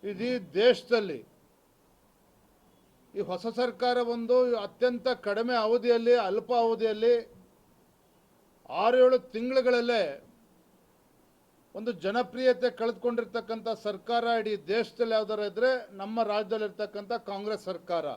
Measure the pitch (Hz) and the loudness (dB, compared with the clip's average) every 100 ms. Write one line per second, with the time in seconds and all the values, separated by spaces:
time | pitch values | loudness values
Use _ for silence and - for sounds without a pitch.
0 | 196 190 240 254 180 180 240 240 - 233 | -8 -6 -4 -4 -4 2 4 4 2 0
1 | 202 139 - _ _ _ _ _ _ _ | 0 -8 -12 _ _ _ _ _ _ _
2 | _ _ _ _ _ _ _ _ _ _ | _ _ _ _ _ _ _ _ _ _
3 | _ 190 180 180 226 226 247 - 247 247 | _ -8 -6 -4 -6 -2 -4 -2 0 0
4 | 233 233 233 247 254 233 202 - 247 240 | -2 -4 2 2 2 0 -6 -2 -2 0
5 | 262 247 208 202 233 247 220 240 240 233 | -4 -2 -2 -2 0 0 2 0 4 2
6 | 233 240 196 202 233 247 233 220 220 214 | 6 4 4 -2 0 2 2 2 0 2
7 | 226 240 226 - - _ _ _ _ _ | 4 2 0 -20 -20 _ _ _ _ _
8 | _ _ _ _ _ _ - 151 214 254 | _ _ _ _ _ _ -10 0 4 8
9 | 254 254 - 220 247 262 247 247 240 233 | 6 6 0 -6 0 2 2 2 2 0
10 | 165 139 - _ _ _ _ _ _ _ | 0 -4 -16 _ _ _ _ _ _ _
11 | _ _ _ _ _ _ _ 190 220 185 | _ _ _ _ _ _ _ -10 -8 -4
12 | 226 226 247 240 254 247 247 247 226 233 | -4 -2 -4 0 2 2 0 -2 -4 -2
13 | 240 233 226 233 220 226 226 214 208 196 | -4 -4 -4 -8 -8 -8 -6 -6 -6 -8
14 | - 233 233 233 214 208 151 214 226 - | -2 -2 0 -2 -2 -6 -2 -2 -2 -4
15 | 233 220 208 214 208 202 247 254 214 196 | -2 0 -2 -4 -4 0 0 0 -6 -12
16 | 202 226 214 208 202 214 214 208 208 208 | -8 -2 0 0 -2 -4 -4 -6 -8 -8
17 | 202 233 233 196 208 214 - 175 - 170 | -8 -8 -6 -8 -6 -6 -6 -10 -4 -4
18 | 151 | -4